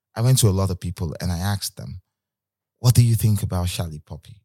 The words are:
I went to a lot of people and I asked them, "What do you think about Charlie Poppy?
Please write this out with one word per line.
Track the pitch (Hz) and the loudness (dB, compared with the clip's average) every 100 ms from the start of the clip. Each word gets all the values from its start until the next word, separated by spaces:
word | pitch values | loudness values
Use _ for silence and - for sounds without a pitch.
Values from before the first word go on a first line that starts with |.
| _ 110 | _ 0
I | |
went | 123 131 | 2 4
to | 107 | 4
a | 95 | 4
lot | 95 | 0
of | 90 | -2
people | 90 87 85 - | -8 -6 -8 -6
and | 85 | -4
I | 85 | -2
asked | 98 98 - - | -2 -4 -6 -12
them, | - 92 - _ _ _ _ _ _ _ | -14 -14 -18 _ _ _ _ _ _ _
"What | 123 | 2
do | 127 | 4
you | 120 | 4
think | 110 110 101 | 4 2 0
about | - 92 90 | -2 -2 -2
Charlie | - 85 76 | -4 -8 -10
Poppy? | - 76 - - | -14 -16 -18 -20